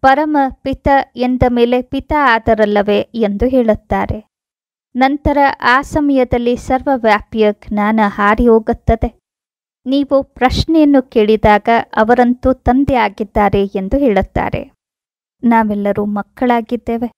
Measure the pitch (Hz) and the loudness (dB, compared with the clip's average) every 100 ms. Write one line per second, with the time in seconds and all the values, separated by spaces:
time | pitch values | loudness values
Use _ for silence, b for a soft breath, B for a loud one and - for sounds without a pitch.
0 | 269 269 311 302 269 254 269 262 - 277 | 4 2 0 0 -2 -4 -8 -6 0 0
1 | - - 247 254 254 240 240 247 254 277 | 0 -4 -4 0 0 2 0 0 -4 -8
2 | - 302 277 226 226 220 214 208 202 208 | -4 0 2 0 0 0 2 0 0 -2
3 | - 233 214 202 247 254 226 214 _ 196 | -2 -4 -4 -2 0 0 0 -2 _ -6
4 | - 214 - _ _ _ _ _ _ 247 | -4 -8 -12 _ _ _ _ _ _ -2
5 | 269 285 311 285 277 - - 254 277 320 | -2 0 -2 0 0 0 0 0 0 -2
6 | 294 269 254 247 240 240 - 262 254 262 | 0 0 0 -2 -2 -4 -2 -4 0 0
7 | 220 208 - 220 214 208 - 208 208 220 | 2 0 -2 0 0 0 -6 -4 -2 0
8 | 208 202 202 220 240 226 220 240 - 226 | 0 0 0 2 4 2 0 -4 -2 -2
9 | 240 _ _ _ _ _ _ _ 254 277 | -4 _ _ _ _ _ _ _ -4 -2
10 | 277 277 269 - 254 - - 320 294 277 | 0 -2 -2 -2 -2 0 0 2 4 2
11 | 247 247 214 220 220 208 220 233 - - | 2 0 2 2 2 2 2 -2 -2 -2
12 | 220 247 247 247 262 254 - 254 277 262 | 0 2 2 0 -2 -2 0 0 0 0
13 | 214 196 214 - 202 196 196 208 190 269 | -2 -4 -6 0 0 0 -2 -4 -4 0
14 | 285 190 190 - - - 269 _ _ _ | 2 0 -2 -6 -6 -8 -10 _ _ _
15 | _ _ _ _ 240 233 220 208 202 202 | _ _ _ _ 0 2 0 -2 -4 -2
16 | 208 208 202 - 254 240 226 240 - 233 | -4 -6 -8 -4 -2 0 -2 -8 -6 -6
17 | 233 | -6